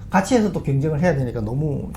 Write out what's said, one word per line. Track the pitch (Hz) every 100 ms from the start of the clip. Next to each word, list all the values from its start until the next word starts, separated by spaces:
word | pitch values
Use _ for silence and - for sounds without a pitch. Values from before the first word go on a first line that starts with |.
| -
같이 | 185 190 247
해서 | 208
또 | 160
경쟁을 | 143 135 156 147
해야 | 175 139
되니까 | 123 117
너무 | 104 131 151 135 -